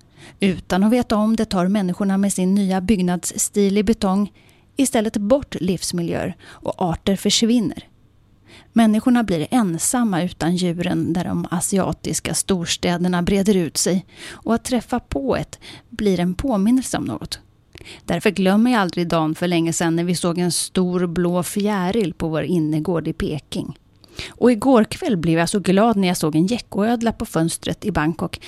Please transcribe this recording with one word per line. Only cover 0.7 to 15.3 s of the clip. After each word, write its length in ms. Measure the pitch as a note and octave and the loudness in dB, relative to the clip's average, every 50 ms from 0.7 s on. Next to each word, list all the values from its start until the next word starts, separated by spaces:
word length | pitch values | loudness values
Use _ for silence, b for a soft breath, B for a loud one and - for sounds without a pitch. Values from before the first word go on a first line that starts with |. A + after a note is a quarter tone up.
| F#3+ F#3+ G3 | 2 2 4
att 80 | A3 | 4
veta 240 | B3 B3 A#3+ - A3+ | 4 2 2 2 0
om 200 | G#3 G#3+ A3 A3+ | 2 2 2 2
det 100 | A3 A3 | 0 0
tar 220 | A3 G3+ F#3 F3 | -2 0 0 0
människorna 500 | F#3 G#3 G#3+ F#3+ F3+ F3+ - G3+ G3 F#3+ | 2 2 0 0 -2 -2 -2 0 0 2
med 160 | G3 G3+ G3 - | 2 2 0 0
sin 220 | - F#3 F#3 G3 | 0 2 2 2
nya 260 | G3+ G3 F#3 F#3+ F#3+ | 2 2 2 0 0
byggnadsstil 960 | F#3 F#3+ A3+ F#3 F3+ F3 F3+ E3+ - - - - - - - G#3 G3+ G3 G3 | 2 2 2 2 2 0 0 -2 -4 -6 -4 -4 -4 -2 2 2 2 4 4
i 60 | G#3 G3 | 2 2
betong 480 | A3+ A3 - G#3 F#3+ F#3+ G3+ G#3 F3+ b b b b b b b b b | 2 2 2 2 0 2 0 0 -2 b b b b b b b b b
istället 400 | - C4+ - - A#3 G#3 A3 - | 0 0 2 2 0 0 0 -2
bort 380 | A3 G3+ G3+ C4 D4 B3+ - - - | -2 2 2 2 2 2 -4 -6 -4
livsmiljöer 760 | E3 F#3 F#3 - - - - E3+ E3+ E3+ F3 - - F#3 F3 - - | -2 -2 -2 -2 -4 -4 -4 -2 -2 -2 -2 -2 -4 -4 -6 -10 -16
och 360 | - - - - - - - | -20 -20 -8 -6 -6 -2 -2
arter 340 | F#3 E3 E3 - - G3+ F#3+ | -2 -2 -2 -2 0 0 0
försvinner. 720 | - - G#3 - - A#3 G#3+ A#3+ B3 G3+ - - - - - _ _ _ _ _ _ _ _ _ _ B B B B B B _ | 0 0 0 2 2 2 4 4 2 2 0 -4 -6 -14 -20 _ _ _ _ _ _ _ _ _ _ B B B B B B _
Människorna 500 | A3+ A3+ A3 G#3+ A3 - C4 B3 A#3+ A#3 | 4 4 4 4 2 2 2 2 2 2
blir 240 | G3 F3 D#3 D3 - | 0 0 -2 -2 0
ensamma 720 | A#3+ B3+ A3 F3+ E3 D#3 - - - B3 A#3+ G#3+ F#3 D#3 F3+ | 0 2 2 2 0 -2 -2 -2 0 0 0 0 0 0 -2
utan 320 | F3+ - - D3+ D#3+ F3+ | -2 -4 -2 0 0 0
djuren 580 | F3 F3+ F3 E3 F3 F3 F3+ F3+ E3 - - E3 | 0 0 -2 -2 -2 -2 -2 -2 -2 0 0 -2
där 100 | F3+ F3 | -2 -2
de 240 | G3 F#3 F3 E3+ - | -2 -4 -4 -4 -4
asiatiska 840 | - F3+ - - G3+ F#3+ - - - - - - - - - - D3 | -4 -4 -2 0 0 0 0 0 -4 -6 -6 -6 -6 -4 -4 -4 -4
storstäderna 880 | - - - G3 F3 E3+ - - - - F3+ F3 E3+ F3 F3+ F3+ F3 | -4 -2 -2 -2 -2 -2 -4 -4 -2 0 0 0 0 0 0 0 0
breder 340 | F3 F3+ G3+ G3 F#3 G#3+ G3 | 2 2 2 2 4 4 2
ut 220 | F#3 E3+ D3 - | 2 2 0 -2
sig 280 | - - F3 F3 F#3+ - B B B B B | -2 0 0 0 0 -2 B B B B B
och 260 | B B B - A3+ | B B B -2 -2
att 80 | A#3 - | -2 0
träffa 360 | - B3+ A3+ - - B3 A#3+ | -2 -2 -2 -2 -2 -4 -6
på 360 | - _ - C#4 C4+ B3+ | -4 _ -6 -4 -2 0